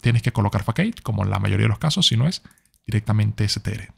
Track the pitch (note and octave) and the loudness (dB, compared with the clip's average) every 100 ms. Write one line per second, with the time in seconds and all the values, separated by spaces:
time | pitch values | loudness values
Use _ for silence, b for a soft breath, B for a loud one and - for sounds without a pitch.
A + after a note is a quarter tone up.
0 | A#2+ A#2 - - G2+ G2+ - A2+ G#3 - | 0 2 2 0 0 0 -2 0 -2 -4
1 | - G2+ G2 G2 G2 G2 A2 G#2+ D#3 F#3+ | -6 -2 -2 0 0 2 2 0 0 0
2 | E3 A2+ D3 - B B B _ - G#2+ | 2 2 0 -2 B B B _ -4 -2
3 | G#2+ G#2+ G#2 - G#2 - - G2+ - | 2 2 2 0 -2 -2 -4 -8 -10